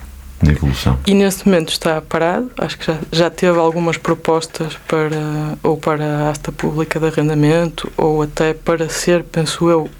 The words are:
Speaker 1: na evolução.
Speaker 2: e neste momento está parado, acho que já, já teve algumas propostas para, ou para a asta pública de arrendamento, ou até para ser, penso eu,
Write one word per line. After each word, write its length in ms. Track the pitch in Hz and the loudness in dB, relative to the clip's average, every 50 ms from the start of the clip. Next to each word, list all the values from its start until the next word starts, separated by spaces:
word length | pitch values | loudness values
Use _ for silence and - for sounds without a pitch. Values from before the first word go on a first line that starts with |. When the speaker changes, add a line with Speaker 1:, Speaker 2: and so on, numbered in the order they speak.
| - - - - - - - - - | -18 -18 -18 -18 -18 -18 -6 0 2
Speaker 1:
na 100 | 76 76 | 2 2
evolução. 460 | 71 - 71 65 - - 69 65 65 67 | 4 2 0 0 0 0 0 0 0 2
Speaker 2:
e 80 | - 196 | 2 4
neste 320 | 196 202 196 - - - 202 | 4 4 4 2 2 2 4
momento 220 | 190 170 160 156 | 4 4 2 0
está 300 | - - - 170 156 156 156 | -4 -2 0 0 0 0 -4
parado, 480 | - - 165 160 165 180 214 247 247 - - | -2 -2 0 2 2 0 0 -4 -6 -4 -6
acho 200 | - 160 - - | -6 -6 -6 -8
que 80 | - | -4
já, 120 | - 165 156 147 - | -4 -4 -4 -4 -4
já 200 | - 160 175 170 | 0 2 2 2
teve 280 | 165 - - 180 175 170 | 2 0 2 2 4 4
algumas 380 | 165 165 160 175 170 165 160 | 4 2 2 2 0 0 -2
propostas 800 | 156 - - 170 165 - - 160 160 160 - - - 165 156 - - - | -2 -2 -2 -2 -2 0 0 0 0 0 -4 -8 -8 -6 -6 -8 -12 -6
para, 680 | - - 160 156 156 156 156 151 151 151 151 151 151 151 151 - | -2 -2 0 0 0 -2 -4 -4 -4 -4 -4 -4 -4 -6 -2 0
ou 140 | 160 160 151 | 0 0 0
para 260 | 151 165 156 151 151 | 0 -2 0 0 0
a 260 | 151 151 147 147 151 | -2 -2 0 0 -2
asta 220 | 151 - - - 147 | -2 -2 -6 -8 -6
pública 480 | - - 160 156 151 160 156 - 160 | -4 -4 -4 -2 -2 -4 -2 -2 -2
de 60 | 156 | -2
arrendamento, 840 | 160 151 - 147 151 156 151 147 147 156 170 170 165 165 - - - - | 0 0 2 0 2 2 4 4 4 4 4 2 0 -4 -6 -10 -10 -2
ou 240 | - 165 160 156 151 151 | 0 0 2 2 2 -2
até 300 | 151 147 - 160 156 156 | -2 -2 0 0 0 0
para 360 | 156 - - 170 165 165 156 | -2 -2 -2 0 0 0 -4
ser, 340 | 147 - - - 175 175 165 | -4 -4 0 2 2 2 0
penso 480 | 170 - 170 160 156 - - 170 170 | -2 -4 -2 -2 -2 -2 0 2 4
eu, 180 | 170 165 156 165 - - | 4 2 2 -2 -10 -16